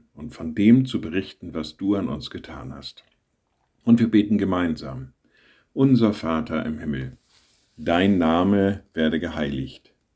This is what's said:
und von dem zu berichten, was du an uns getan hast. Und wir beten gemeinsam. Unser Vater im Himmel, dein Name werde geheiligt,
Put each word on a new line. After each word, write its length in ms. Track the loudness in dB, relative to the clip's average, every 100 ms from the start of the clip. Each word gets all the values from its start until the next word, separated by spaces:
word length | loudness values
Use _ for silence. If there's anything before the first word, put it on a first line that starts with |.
| _ -16
und 180 | -16
von 200 | -12 -8
dem 320 | 2 6 6 4
zu 140 | -4
berichten, 540 | -4 -6 -6 -10 -12
was 240 | -10 -10 -6
du 180 | -2 0
an 140 | -2
uns 200 | -6 -10
getan 440 | -14 -14 -16 -14
hast. 320 | -14 -16 -20 _ _ _ _ _ _ _ _ 4
Und 160 | 4
wir 100 | 6
beten 260 | 4 4 2
gemeinsam. 760 | 2 0 0 -2 -8 -12 -14 _ _ _ _ _ _
Unser 380 | 0 4 6 4
Vater 540 | 0 -4 -4 -4 -6 -6
im 140 | -6
Himmel, 360 | -6 -6 -8 -12 _ _ _ _ _ -10
dein 400 | -2 2 4 4
Name 680 | 4 2 4 4 2 0 -6
werde 280 | -2 0 0
geheiligt, 720 | -4 -6 -6 -6 -8 -12 _ _ _